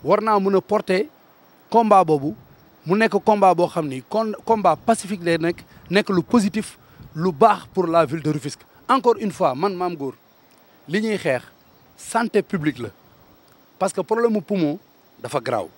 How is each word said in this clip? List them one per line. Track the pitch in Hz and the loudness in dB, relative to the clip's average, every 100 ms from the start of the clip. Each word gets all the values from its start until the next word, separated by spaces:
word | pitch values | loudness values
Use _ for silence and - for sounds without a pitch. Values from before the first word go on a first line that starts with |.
war | 139 208 | 2 2
naa | 220 208 | 2 0
mën | 196 190 | 2 0
a | |
porter | - 208 - 185 302 _ _ _ _ _ _ | 0 -4 0 -2 -2 _ _ _ _ _ _
combat | 233 226 202 | 0 6 4
boobu, | 165 151 139 220 - - _ _ 151 | 4 0 -2 -8 -20 -20 _ _ -2
mu | 202 | 0
nekk | 220 202 | 2 0
combat | - 208 190 | 0 4 4
boo | 170 170 | 4 0
xam | 170 151 | -2 -6
ni | 131 - | -8 -6
con-, | 214 220 202 | -4 -4 -6
combat | - 226 180 156 | -2 2 2 0
pacifique | - 226 180 196 | 0 -2 -2 -6
lay | 170 170 | -2 0
nekk, | 165 170 - - - | -2 -6 -14 -20 -2
nekk | 185 214 | 0 2
lu | 180 | -2
positif, | - 240 196 214 - - _ - - | 2 2 2 -4 -10 -18 _ -20 -16
lu | 156 185 | -4 -4
baax | 143 220 196 - | 4 2 2 -4
pour | 190 170 | -4 0
la | 170 | 2
ville | 156 160 | 2 -2
de | 151 | -4
Rufisque. | 151 143 - - _ - | -4 -8 -14 -20 _ -2
Encore | 262 247 214 | 2 2 0
une | 214 | -4
fois, | - 165 | 0 -2
man | 127 196 180 | 0 -4 -2
Mame | 180 | -6
Ngor, | 165 135 - _ _ _ _ _ _ - | -6 -10 -12 _ _ _ _ _ _ -6
li | 185 | -4
ñuy | 220 202 | -2 -2
xeex | 165 127 - _ _ _ _ _ | -2 -2 -6 _ _ _ _ _
santé | - 226 233 208 | -6 -4 0 -2
publique | - 190 151 120 | -2 -4 -4 -6
la, | 120 - _ _ _ _ _ _ _ _ | -14 -14 _ _ _ _ _ _ _ _
parce | 190 | -4
que | - | -4
problème | - 220 233 | -4 0 2
mu | 214 | 0
poumon | - 202 151 160 _ _ _ _ | -2 -2 0 -2 _ _ _ _
dafa | 117 143 | -8 -6
garaaw. | 120 117 87 | -2 -4 -6